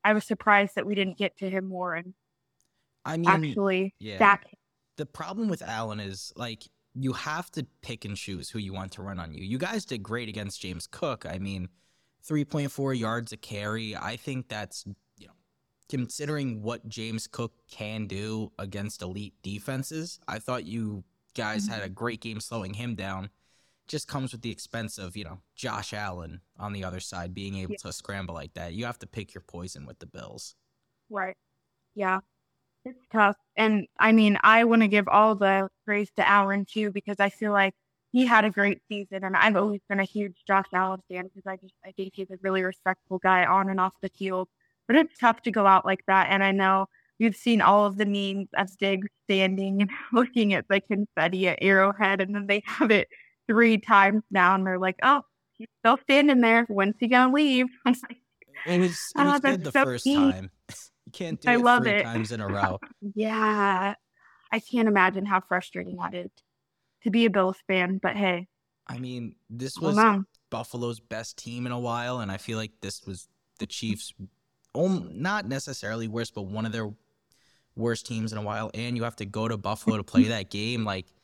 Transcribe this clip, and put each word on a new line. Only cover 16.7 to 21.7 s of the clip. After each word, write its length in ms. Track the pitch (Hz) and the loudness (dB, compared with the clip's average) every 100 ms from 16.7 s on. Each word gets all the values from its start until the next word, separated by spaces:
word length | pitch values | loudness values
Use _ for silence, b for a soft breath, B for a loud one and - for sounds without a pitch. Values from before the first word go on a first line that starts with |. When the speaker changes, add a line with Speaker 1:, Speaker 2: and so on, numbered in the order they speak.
| 120 110 | -10 -12
Speaker 2:
James 380 | 113 113 110 - | -10 -8 -8 -10
Cook 260 | - 113 - _ | -8 -10 -10 _
can 360 | - 107 110 101 | -14 -10 -8 -8
do 440 | 95 107 110 107 - | -8 -6 -8 -8 -10
against 440 | 101 101 101 - | -12 -10 -10 -10
elite 320 | 90 95 104 _ | -10 -10 -12 _
defenses, 760 | 95 104 - 131 135 160 170 - - | -12 -10 -8 -8 -8 -10 -12 -14 -12
I 120 | 110 | -10
thought 260 | - 127 | -8 -8
you 400 | 82 117 107 101 - _ _ | -6 -8 -6 -8 -14 _ _
guys 340 | - 107 107 | -8 -4 -4
had 140 | 202 | -4